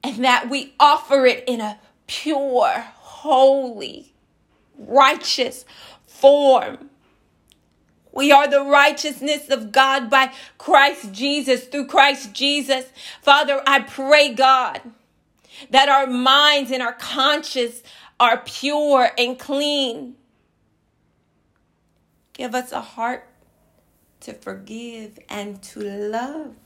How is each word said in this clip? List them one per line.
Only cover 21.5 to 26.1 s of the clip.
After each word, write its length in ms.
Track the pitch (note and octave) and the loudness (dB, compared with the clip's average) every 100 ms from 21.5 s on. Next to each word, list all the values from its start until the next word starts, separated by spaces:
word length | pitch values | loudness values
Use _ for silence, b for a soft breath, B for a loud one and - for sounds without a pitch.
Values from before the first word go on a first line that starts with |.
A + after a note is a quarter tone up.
| _ _ _ _ _ _ _ _ | _ _ _ _ _ _ _ _
Give 220 | - B3 | -12 -8
us 180 | B3 B3 | -6 -8
a 80 | - | -12
heart 480 | A3 - A#3 C4 _ _ _ _ _ _ _ _ _ _ | -12 -8 -8 -8 _ _ _ _ _ _ _ _ _ _
to 120 | - | -20
forgive, 840 | A3 - G3 G3 A3 A#3+ A#3 G#3 G3 - | -16 -14 -16 -16 -16 -16 -18 -20 -20 -16
and 340 | G#3 G3+ G3 | -14 -12 -16
to 180 | - - | -20 -14
love. 720 | G#3 G3+ G#3 | -12 -8 -8